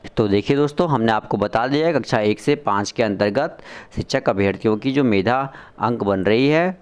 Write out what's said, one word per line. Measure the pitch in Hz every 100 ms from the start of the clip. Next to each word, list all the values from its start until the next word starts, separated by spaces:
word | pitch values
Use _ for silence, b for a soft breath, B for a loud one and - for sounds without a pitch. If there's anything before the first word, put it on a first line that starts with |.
| -
तो | - 107
देखिए | 101 - 143
दोस्तों, | 147 147 175
हमने | 131 113
आपको | 110 - 107
बता | 101 113 127
दिया | 143 160
है |
कक्षा | 143 113 123
एक | 107 107
से | - 147
पाँच | - 101 101
के | -
अंतर्गत | 110 95 104 107 156 - B B B -
शिक्षक | - 135 131
अभ्यर्थियों | 98 98 95 113 107
की | 131
जो | 135
मेधा | 131 98 98 131 139 B B -
अंक | 110 117
बन | 101 95
रही | 92 113 139
है | 156 180 185